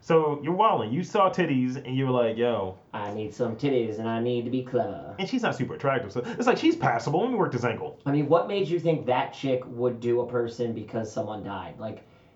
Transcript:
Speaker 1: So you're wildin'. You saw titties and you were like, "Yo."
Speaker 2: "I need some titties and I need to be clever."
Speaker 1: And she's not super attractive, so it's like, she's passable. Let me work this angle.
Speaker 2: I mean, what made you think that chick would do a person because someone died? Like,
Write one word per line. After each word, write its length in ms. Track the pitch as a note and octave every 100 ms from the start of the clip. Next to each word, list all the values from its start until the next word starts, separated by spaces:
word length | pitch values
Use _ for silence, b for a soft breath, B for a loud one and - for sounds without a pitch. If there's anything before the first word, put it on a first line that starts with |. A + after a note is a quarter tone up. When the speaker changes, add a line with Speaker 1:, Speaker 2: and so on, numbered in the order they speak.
Speaker 1:
So 400 | - E3 D3+ C#3+
you're 120 | C#3
wildin'. 380 | F3+ A3 F3+ A2
You 100 | A#2+
saw 260 | F3+ G#3+ F#3+
titties 460 | - E3 C3 B2+ B2+
and 120 | B2+ C3
you 80 | C3+
were 60 |
like, 240 | B2+ A#2 A2
"Yo." 420 | A#2+ A2+ F#2+ F#2 _
Speaker 2:
"I 180 | A2 G#2
need 220 | G#2+ G#2+
some 220 | - A#2+ A2+
titties 420 | C#3+ B2+ A2+ G#2+
and 100 | A2
I 120 | A2+
need 240 | A#2+ B2
to 60 | A#2
be 120 | B2+
clever." 540 | B2+ D#3+ - - - -
Speaker 1:
And 100 | F#3+
she's 140 | B3+
not 140 | G#3+ C3
super 180 | B2
attractive, 380 | A#2 C#3 C3+ G2+
so 100 | E3
it's 220 | - - B3+
like, 120 | -
she's 180 | D#4+ E4+
passable. 460 | C#3+ A#2 - D#3
Let 80 | A#3+
me 40 | A#3+
work 140 | D#3
this 140 | B2+
angle. 340 | A#2 G#2 - - -
Speaker 2:
I 60 |
mean, 160 | C#3+ C#3+
what 180 | E3 E3+
made 220 | G3+ D3+
you 100 | E3+
think 280 | D#3+ D#3 A2
that 260 | B2 E3+
chick 300 | - C#3 B2+ B2
would 320 | A#2 B2 A2+
do 200 | A#2+ A#2+
a 60 | A#2+
person 480 | B2 A#2 - A#2+
because 360 | A2+ G2+ - -
someone 300 | - G#2 G#2
died? 320 | F#2+ G2 F2 -
Like, 260 | A2 - - b b